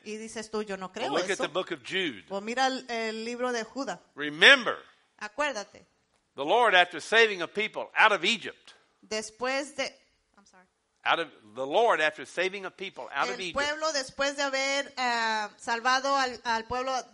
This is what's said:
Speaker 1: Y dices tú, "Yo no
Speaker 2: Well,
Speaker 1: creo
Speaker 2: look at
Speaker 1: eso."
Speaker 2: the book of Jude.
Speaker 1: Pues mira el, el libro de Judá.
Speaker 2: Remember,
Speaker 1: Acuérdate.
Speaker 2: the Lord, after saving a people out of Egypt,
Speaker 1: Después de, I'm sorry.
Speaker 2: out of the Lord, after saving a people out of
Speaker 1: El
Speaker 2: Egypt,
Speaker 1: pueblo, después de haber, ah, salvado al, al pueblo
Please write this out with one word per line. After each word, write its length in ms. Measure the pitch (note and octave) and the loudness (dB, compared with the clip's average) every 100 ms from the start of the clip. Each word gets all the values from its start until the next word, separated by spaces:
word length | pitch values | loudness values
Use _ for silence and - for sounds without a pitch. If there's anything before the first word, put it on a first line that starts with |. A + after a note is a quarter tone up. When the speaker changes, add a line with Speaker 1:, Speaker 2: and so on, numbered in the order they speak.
| G#3+ | -12
Speaker 1:
Y 100 | G#3+ | -12
dices 340 | A3 A3+ G#3+ | -10 -12 -8
tú, 120 | G#3+ | -6
"Yo 160 | G#3 F#3+ | -6 -8
no 80 | F#3 | -10
Speaker 2:
Well, 60 | |
Speaker 1:
creo 160 | G#3 D#4 | -8 -4
Speaker 2:
look 140 | - | -2
at 60 | F#3 | -2
Speaker 1:
eso." 100 | F#3 | -4
Speaker 2:
the 60 | D#3+ | -4
book 180 | E3+ F3+ | -4 -4
of 100 | D#3 | -8
Jude. 400 | A#2 F#3 F3 G2+ - | -6 -4 -4 -6 -10
Speaker 1:
Pues 140 | G3 | -8
mira 260 | G#3+ A#3+ C4 | -6 0 0
el, 200 | C4 B3+ | -2 -6
el 320 | A3+ A3+ A3 A3+ | -6 -4 -6 -8
libro 260 | A#3+ B3+ | -4 -4
de 100 | A#3+ | -4
Judá. 360 | A3 B3+ A#3+ F3 _ | -6 -8 -8 -8 _
Speaker 2:
Remember, 640 | C3+ D3 D3+ A3 C4+ F#3+ D#2+ - _ _ - | -8 -6 6 8 8 6 -4 -8 _ _ -14
Speaker 1:
Acuérdate. 640 | G#3 - D4 A3 G3 G3+ _ _ _ _ _ | -10 -4 -2 -4 -10 -16 _ _ _ _ _
Speaker 2:
the 100 | - D3 | -6 2
Lord, 280 | A3+ A3+ | 4 6
after 240 | F#3 F3 D#3+ | 6 6 0
saving 440 | - A3+ A3+ F#3 | 2 4 4 2
a 40 | D#3+ | -6
people 420 | G#3 G#3+ D3 A2 | -4 -4 -6 -4
out 180 | - G#3 | 4 6
of 120 | F#3+ | 6
Egypt, 480 | F#3 A3 C3 - - - _ _ G3 | 0 -2 -6 -14 -18 -20 _ _ -10
Speaker 1:
Después 680 | A3 A3 - B3 C4+ D4 - | -8 -8 -6 -4 -4 -4 -6
de, 80 | B3+ - _ _ _ _ | -8 -10 _ _ _ _
I'm 80 | G3 | _
sorry. 180 | F#3 _ _ _ _ | -20 _ _ _ _
Speaker 2:
out 140 | A#2 D#3+ | 0 0
of 100 | D#3 F#2 G#2+ A2 | -2 -10 -16 -8
the 100 | C3+ | 0
Lord, 340 | F3 A#3 E3 | 2 4 4
after 240 | D#3 D3+ | 2 0
saving 400 | C3+ - F#3 G3+ | -8 -2 -2 -4
a 60 | F#3 | -12
people 380 | - D3 C3+ A#2+ | -10 -12 -12 -8
out 160 | C#3 A#3+ | -4 -4
of 60 | |
Speaker 1:
El 60 | F3+ | -4
Speaker 2:
Egypt, 140 | F3+ | -6
Speaker 1:
pueblo, 380 | A3 D4 D4+ D#4 | -4 -2 -2 -4
después 440 | C#4+ C4+ - C#4 C#4+ | -4 -6 -4 -4 -2
de 60 | |
haber, 480 | C#4 C4+ C4+ C#4 C#4 - | -2 0 0 -2 -4 -4
ah, 540 | B3 A#3 A3+ A3 G#3 - | -2 0 0 -2 -4 -8
salvado 560 | - A#3 B3+ C4 C4+ C#4 | -4 -2 2 2 2 2
al, 240 | B3+ A#3+ | 0 -2
al 200 | A#3+ A3+ A3+ | -2 -2 -2
pueblo 260 | B3 C4 B3+ - | -4 -2 -4 -6